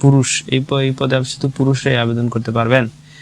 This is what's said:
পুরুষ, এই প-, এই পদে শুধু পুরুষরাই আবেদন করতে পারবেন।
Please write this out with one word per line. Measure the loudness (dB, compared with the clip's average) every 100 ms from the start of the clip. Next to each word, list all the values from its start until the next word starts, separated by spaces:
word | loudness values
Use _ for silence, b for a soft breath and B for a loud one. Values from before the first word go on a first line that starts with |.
পুরুষ, | 4 4 2 -2 -2
এই | -4
প-, | -2 -2
এই | -2
পদে | -2 0 0
শুধু | -2 -4 -6
পুরুষরাই | 0 0 0 0 0
আবেদন | 0 0 -2
করতে | -2 -4
পারবেন। | -2 2 2 0 -6 B B